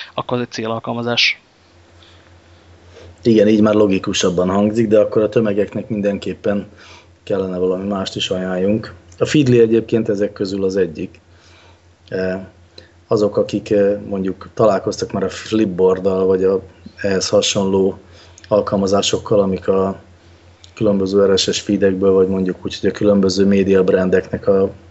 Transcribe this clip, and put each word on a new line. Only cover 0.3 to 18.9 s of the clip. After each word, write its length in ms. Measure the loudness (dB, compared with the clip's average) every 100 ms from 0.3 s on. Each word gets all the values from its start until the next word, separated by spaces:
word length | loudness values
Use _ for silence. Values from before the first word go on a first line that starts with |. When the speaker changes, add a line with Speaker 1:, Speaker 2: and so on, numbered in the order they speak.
| -4
Speaker 1:
az 60 |
egy 60 | -6
célalkalmazás. 880 | -8 -6 -6 -6 -6 -4 -2 -2 -2 _ _ _ _ _ -20 -20 -20 -20 -20 _ -20 _ -20 -20 -20 -20 -4
Speaker 2:
Igen, 260 | 2 4 4
így 120 | 4
már 140 | 4
logikusabban 720 | 4 2 2 -2 -2 -2 0 0
hangzik, 400 | 0 0 0 2
de 100 | 4
akkor 240 | 2 2
a 60 | 0
tömegeknek 600 | 0 0 0 -2 -4 -8
mindenképpen 800 | -4 -2 -4 -6 -6 -4 -4 -6 -16 -20 -20 -20 _
kellene 360 | -6 -4 -4 -2
valami 280 | -2 -2 -4
mást 300 | -6 -6 -6
is 140 | -6
ajánljunk. 640 | -4 -4 -2 0 -2 -4 -18 -18 -4
A 60 |
Feedly 360 | 0 2 4 6
egyébként 480 | 6 4 0 -2 0
ezek 240 | -2 -2
közül 320 | -4 -6 -2
az 120 | -2 0
egyik. 440 | -2 -4 -12 -12 _ _ _ -20 -20 -20 _ _ -10
E, 400 | -6 -4 -6 -10 -20 _ -20 -20 _ -4
azok, 300 | 0 0 0
akik, 340 | -2 -4 -2
e, 300 | 0 2 -2 -6
mondjuk 420 | -6 -6 -8 -12
találkoztak 580 | 0 2 2 -2 -6 -6
már 100 | -4
a 60 | -6
Flipboarddal, 960 | -6 -4 -2 0 2 2 2 0 0
vagy 200 | 0 2
a, 180 | 2 0 -4 -20 -20 -8
ehhez 320 | -4 -2 0
hasonló 720 | 0 0 -2 0 2 0 -2 -16 -20 -20 -20 -2
alkalmazásokkal, 920 | 0 0 0 0